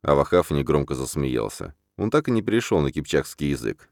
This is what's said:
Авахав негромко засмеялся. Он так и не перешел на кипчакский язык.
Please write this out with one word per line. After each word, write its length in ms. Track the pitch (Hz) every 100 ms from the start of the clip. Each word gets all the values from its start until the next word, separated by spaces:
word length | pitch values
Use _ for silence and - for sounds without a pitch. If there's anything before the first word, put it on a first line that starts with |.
Авахав 480 | - 71 69 90 82
негромко 440 | 73 69 76 71
засмеялся. 800 | 67 65 - 67 62 52 - 50 - _ -
Он 120 | 104
так 180 | 151 151
и 20 |
не 120 | 117
перешел 380 | 107 110 - 95
на 120 | 69
кипчакский 580 | 78 73 76 69 - 73
язык. 380 | 67 57 50 _